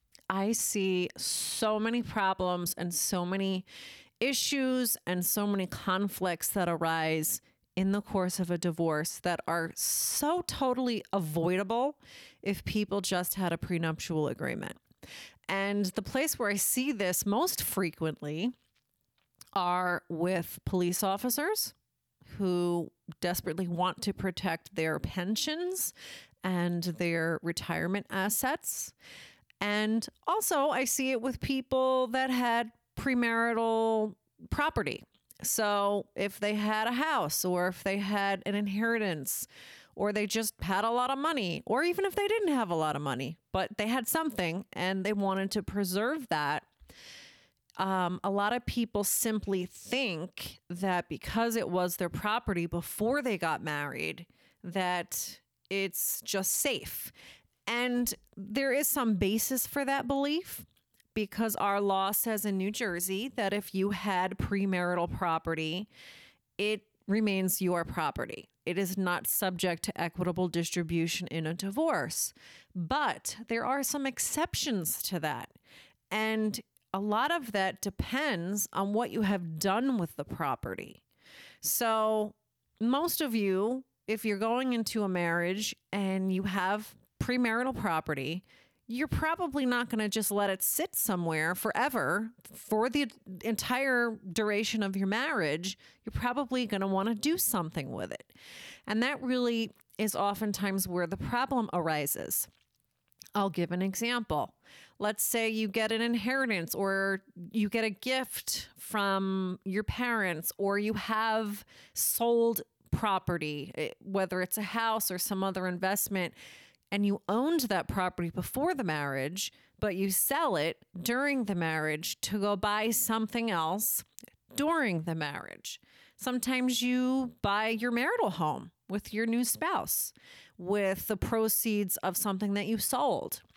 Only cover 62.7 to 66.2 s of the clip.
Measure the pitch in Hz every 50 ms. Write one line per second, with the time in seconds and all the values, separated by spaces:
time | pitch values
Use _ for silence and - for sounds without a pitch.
62.7 | 214 - 247 208 175 170 175 - 190 196 226 269 - - 220 196 202 208 202 -
63.7 | - 190 190 202 202 175 190 208 196 180 185 190 190 - - - 202 196 196 196
64.7 | 190 180 180 175 180 175 170 175 - - 190 175 160 160 - 165 165 156 160 156
65.7 | 160 185 208 - - - - - - -